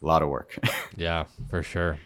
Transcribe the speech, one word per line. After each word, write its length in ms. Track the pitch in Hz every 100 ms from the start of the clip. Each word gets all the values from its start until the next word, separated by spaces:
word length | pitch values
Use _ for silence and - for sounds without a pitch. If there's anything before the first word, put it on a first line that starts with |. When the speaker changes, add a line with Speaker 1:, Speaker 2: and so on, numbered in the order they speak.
Speaker 1:
lot 200 | 80 80
of 60 | 76
work. 300 | 67 - -
<laughs> 60 | - - -
Speaker 2:
Yeah, 300 | - 85 82 78 - -
for 140 | 87
sure. 360 | 78 87 87 76